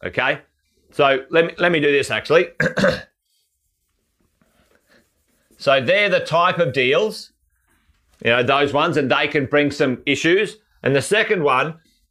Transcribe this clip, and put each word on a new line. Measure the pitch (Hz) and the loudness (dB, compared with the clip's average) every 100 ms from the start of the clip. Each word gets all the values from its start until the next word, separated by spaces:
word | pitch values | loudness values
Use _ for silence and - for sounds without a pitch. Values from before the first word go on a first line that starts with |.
| 92 | -8
okay? | 90 131 151 - _ _ _ _ | -4 -2 -4 -10 _ _ _ _
So | - 143 135 - | 0 2 2 0
let | 160 170 | 0 0
me, | - | 0
let | 180 | 0
me | 165 | 2
do | 147 | 2
this | 143 135 | 0 0
actually. | 110 - 156 185 | -4 0 0 0
<clears throat> | - - - 196 - - _ _ _ _ _ _ _ _ _ _ _ _ _ _ _ _ _ _ _ _ _ _ _ _ _ | -2 -4 0 -2 -2 -10 _ _ _ _ _ _ _ _ _ _ _ _ _ _ _ _ _ _ _ _ _ _ _ _ _
So | - 139 | 0 0
they're | 123 190 208 | 2 2 2
the | 180 | 0
type | - 160 175 170 | 0 0 0 0
of | 165 | -2
deals, | 135 127 151 214 - - _ _ _ _ _ _ _ _ _ | 0 0 0 -2 -6 -16 _ _ _ _ _ _ _ _ _
you | 117 | 0
know, | 120 | 2
those | 127 139 143 | 2 2 2
ones, | 135 165 151 | 0 0 0
and | 131 | 0
they | 143 151 | 0 0
can | 151 135 | -2 0
bring | 147 143 | 0 0
some | 143 143 123 - | 0 -2 -2 -4
issues. | 139 165 185 196 - _ _ | -2 0 0 -2 -8 _ _
And | - 139 | -2 -2
the | |
second | 123 208 220 202 | 0 -2 0 0
one | 143 127 143 160 _ _ _ | 2 0 0 -6 _ _ _